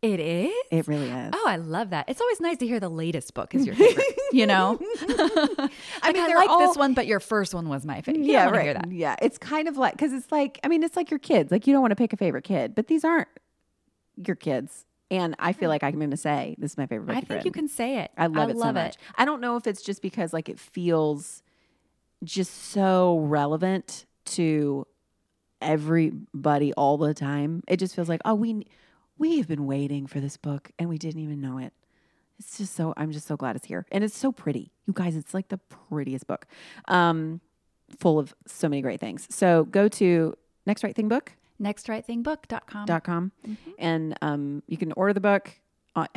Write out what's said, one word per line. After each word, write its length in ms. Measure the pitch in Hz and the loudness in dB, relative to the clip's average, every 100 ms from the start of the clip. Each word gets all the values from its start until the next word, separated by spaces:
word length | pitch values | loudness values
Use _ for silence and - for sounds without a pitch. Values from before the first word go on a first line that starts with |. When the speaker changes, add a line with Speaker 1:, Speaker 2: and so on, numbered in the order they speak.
Speaker 1:
It 180 | 226 190 | -2 0
is? 320 | 156 170 220 453 523 | 0 -2 0 -2 0
Speaker 2:
It 160 | 165 156 | 0 0
really 200 | 151 135 | -2 -4
is. 200 | 123 - | -6 -6
Speaker 1:
Oh, 120 | - 427 | -2 -2
I 100 | 185 | -2
love 340 | 165 165 220 | -4 -4 -4
that. 180 | 170 - | -4 -4
It's 120 | 269 | -2
always 200 | 480 440 | -2 0
nice 160 | 339 330 | -2 -2
to 80 | 247 | -2
hear 140 | 233 | -2
the 80 | 185 | -4
latest 460 | 160 165 160 - | -4 -4 -4 -6
book 200 | - - | -10 -4
is 100 | 262 | 0
your 100 | 277 - | 0 8
favorite, 280 | 427 - 539 - | 8 8 0 -2
Speaker 2:
<laughs> 140 | 554 | 0
Speaker 1:
you 140 | - 220 | 4 6
know? 320 | 190 185 - 381 | 6 4 0 -4
<laughs> 120 | 466 | -4
Speaker 2:
I 680 | 339 262 339 403 294 392 277 - - - | -2 2 2 2 0 0 -4 -6 -12 -2
Speaker 1:
Like, 120 | - | 0
Speaker 2:
mean, 100 | 359 | 2
Speaker 1:
"I 20 | 339 | 4
Speaker 2:
they're 100 | 339 | 6
Speaker 1:
like 120 | 381 330 | 8 8
this 100 | 359 | 6
Speaker 2:
all 40 | |
Speaker 1:
one, 200 | 330 277 | 6 4
but 120 | 254 220 | 4 2
your 140 | 208 | 0
first 340 | - 220 196 | 0 -2 0
one 140 | 175 165 | -4 -4
was 160 | 139 147 | -4 -6
my 140 | 131 | -8
favorite." 240 | 156 311 | -4 0
You 80 | 285 | 4
Speaker 2:
Yeah, 120 | 277 | 6
Speaker 1:
don't 80 | 180 | 6
wanna 40 | 208 | 6
Speaker 2:
right. 60 | |
Speaker 1:
hear 100 | 147 | 2
that. 180 | 143 175 | 0 -4
Speaker 2:
Yeah, 240 | 180 156 123 | -2 -2 2
it's 160 | 277 - | 0 0
kind 300 | - 302 311 | -4 -2 -2
of 80 | 285 | 0
like, 200 | 254 - | 0 2
'cause 140 | 294 | -2
it's 200 | 262 - | -2 -2
like, 260 | 311 285 - | 0 0 -2
I 40 | - | 0
mean, 140 | 330 | 2
it's 140 | 320 - | 2 0
like 140 | 339 | -2
your 80 | 302 | -4
kids. 320 | - 254 147 | 2 4 4
Like, 140 | 185 214 | 2 4
you 40 | |
don't 100 | 277 | 4
wanna 120 | 254 202 | 4 2
pick 160 | 233 | 0
a 40 | 208 | 0
favorite 260 | 185 139 | 0 -2
kid, 320 | - 185 117 | -2 -2 0
but 140 | - 226 | -2 0
these 160 | 320 | 0
aren't 240 | 320 330 - - _ _ _ _ _ _ _ - | 2 2 0 -10 _ _ _ _ _ _ _ -10
your 180 | 180 185 | -6 -4
kids. 500 | - 131 135 - - _ _ | -2 -2 -4 -12 -20 _ _
And 280 | 185 175 - | -2 -2 -2
I 140 | 175 | -2
feel 160 | 190 175 | 0 0
Speaker 1:
Right. 140 | 151 | 0
Speaker 2:
like 120 | 143 | 0
I'm 60 | 151 | -2
gonna 160 | 151 139 | -4 -2
say, 400 | 156 147 127 78 | -2 -2 -4 -8
"This 140 | 147 | -8
is 60 | - | -6
my 80 | 135 | -6
favorite 200 | 113 - | -6 -4
book 80 | 247 | -6
Speaker 1:
I 20 | |
Speaker 2:
you've 80 | - | -4
Speaker 1:
think 160 | - | -6
you 60 | - | -6
Speaker 2:
written." 20 | |
Speaker 1:
can 160 | 349 311 | -4 -6
say 300 | - 247 269 | -4 -4 -4
it. 120 | 175 - | -6 -2
Speaker 2:
I 80 | 165 | -2
love 220 | 156 151 | 0 0
Speaker 1:
I 40 | |
Speaker 2:
it 20 | |
so 40 | 226 | 0
Speaker 1:
love 160 | 226 | -2
Speaker 2:
much. 200 | - 165 | -2 -4
Speaker 1:
it. 60 | - - - | -8 -10 0
Speaker 2:
I 80 | |
don't 160 | 269 294 | 0 0
know 140 | 240 240 | -4 -4
if 120 | 233 | -4
it's 140 | 202 | -6
just 200 | - 196 | -8 -8
because, 300 | 190 - 165 | -6 -4 -4
like, 160 | 160 160 | -4 -6
it 100 | - | -12
feels 840 | - - 175 165 156 147 - - _ _ _ _ _ _ _ _ | -12 -4 0 2 2 -2 -8 -18 _ _ _ _ _ _ _ _
just 300 | 165 - 180 - - | -8 -4 -4 -6 -6
so 460 | 202 190 185 180 170 | 0 4 6 4 4
relevant 880 | 151 147 143 156 185 190 - - - _ | 2 2 2 0 0 -2 -4 -14 -18 _
to 600 | - - 165 156 147 139 - _ _ _ _ _ _ _ | -10 -2 0 2 0 -2 -6 _ _ _ _ _ _ _
everybody 1120 | - 156 151 165 160 147 - 139 143 147 143 | -2 -2 2 2 2 -2 -10 -4 0 2 0
all 240 | - 143 147 | 2 2 2
the 160 | 151 | 0
time. 480 | 151 139 143 143 165 - | -2 -4 -2 -2 -4 -2
It 80 | 180 | -2
just 160 | 185 | -2
feels 140 | - 170 | -4 -4
like, 120 | 165 | -2
"Oh, 100 | - | 0
we, 320 | 214 226 214 - _ _ _ _ - | -2 -2 -4 -10 _ _ _ _ -4
we 200 | 311 330 | 0 0
have 100 | 165 | 0
been 180 | 151 143 | -2 -2
waiting 400 | 139 143 143 135 | -2 -2 -4 -6
for 140 | 147 | -6
this 160 | 139 - | -6 -6
book 340 | 147 143 - - | -6 -6 -8 -8
and 100 | 170 | -6
we 100 | 160 | -4
didn't 220 | 165 160 | -6 -8
even 200 | 156 147 | -8 -6
know 180 | 135 131 | -6 -8
it." 140 | 131 - _ _ _ _ _ _ | -10 -14 _ _ _ _ _ _
It's 200 | - - | -18 -10
just 160 | 196 | -10
so, 180 | - 165 - | -4 -4 -2
I'm 160 | 156 | -6
just 140 | 151 - | -6 -8
so 100 | 147 | -6
glad 180 | 131 | -4
it's 120 | 110 - | -6 -8
here. 200 | 180 180 | -10 -4
And 100 | 196 | -2
it's 140 | 208 - | -2 -2
so 160 | 269 | -2
pretty. 400 | - - 139 - _ - | -2 -4 -4 -8 _ -6
You 60 | |
guys, 220 | 190 180 | -2 -2
it's, 180 | 160 147 | -4 -6
like, 160 | 190 190 | -8 -6
the 100 | 190 | -10
prettiest 680 | - - _ 151 135 131 - | -12 -20 _ -6 -4 -6 -6
book. 200 | - - - - - - | -8 -10 -20 -20 -18 0
Um, 520 | 180 170 165 160 165 - _ _ _ _ - | 4 4 2 -2 -8 -12 _ _ _ _ 0
full 200 | 185 156 | 4 4
of 160 | 135 - - | 2 -8 -20
so 220 | - 160 | -4 -2
many 140 | 143 | 0
great 160 | 131 101 | -2 -4
things. 300 | 113 87 - | -6 -10 -10
So 340 | - 185 170 | 2 6 6
go 220 | 156 196 208 | 6 4 4
to 460 | - 190 175 160 - _ _ - | 4 4 4 2 -2 _ _ -4
Next 160 | 208 | -2
Right 140 | 208 - | -2 -2
Thing 120 | 214 | 0
Book. 240 | 240 - - _ _ | 0 -2 -14 _ _
Speaker 1:
Next 280 | 202 208 - | -8 -6 -8
right 160 | 220 | -8
thing 180 | 233 233 | -6 -6
book 240 | 240 302 - | -4 -6 -8
dot 180 | 226 - | -12 -12
com. 200 | - 208 | -12 -4
Speaker 2:
Dot 180 | 165 | -2
com. 260 | - 170 180 - - | -2 -4 -4 -8 -14
Speaker 1:
Mm-hmm. 240 | 214 - 381 | -14 -14 -6
Speaker 2:
And, 400 | 165 165 156 - | -2 -2 -2 -4
um, 420 | 151 147 143 143 - | -4 -2 -4 -6 -8
you 100 | 160 | -6
can 140 | 170 | -4
order 200 | 147 190 | 0 0
the 80 | 202 | 2
book, 320 | 196 202 - - _ _ _ | 4 2 0 -14 _ _ _
uh, 120 | - 160 | -4 -4